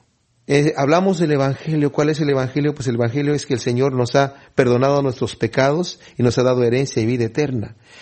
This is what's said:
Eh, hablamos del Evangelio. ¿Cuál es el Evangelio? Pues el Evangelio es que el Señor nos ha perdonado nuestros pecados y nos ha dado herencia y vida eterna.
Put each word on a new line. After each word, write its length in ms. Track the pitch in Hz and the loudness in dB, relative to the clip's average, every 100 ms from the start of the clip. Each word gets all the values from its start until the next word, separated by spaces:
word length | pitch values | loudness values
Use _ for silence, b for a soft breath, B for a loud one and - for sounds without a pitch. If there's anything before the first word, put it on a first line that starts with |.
| _ _ _ _ - | _ _ _ _ -2
Eh, 260 | 143 147 147 | 2 2 0
hablamos 420 | 139 165 196 170 | 2 2 2 0
del 140 | 165 | 0
Evangelio. 600 | 147 135 135 - 156 143 | 0 0 -2 -4 -2 0
¿Cuál 180 | 147 151 | 0 -2
es 100 | 151 | 0
el 80 | 147 | 0
Evangelio? 460 | 135 127 147 143 | 0 -2 -2 -2
Pues 140 | 147 123 | -2 -4
el 80 | 117 | -2
Evangelio 360 | 117 135 143 | -2 0 -2
es 140 | 143 - | -2 -2
que 80 | |
el 60 | 123 | -4
Señor 340 | 127 120 135 | -2 0 0
nos 220 | 127 120 143 | 0 0 2
ha 180 | 139 B B - | 0 B B 0
perdonado 440 | 123 123 135 143 | 2 4 2 2
nuestros 360 | 139 123 117 - | 0 -2 -6 -4
pecados 640 | 113 - 135 156 175 - B - | -4 0 0 0 -4 -8 B 0
y 60 | |
nos 120 | 120 123 | 0 2
ha 60 | |
dado 220 | 127 127 | 2 2
herencia 360 | 120 123 139 127 | 2 2 -2 -2
y 60 | 110 | -2
vida 180 | 123 | 0
eterna. 520 | 110 131 147 123 110 - B B | -2 -2 -4 -4 -8 -12 B B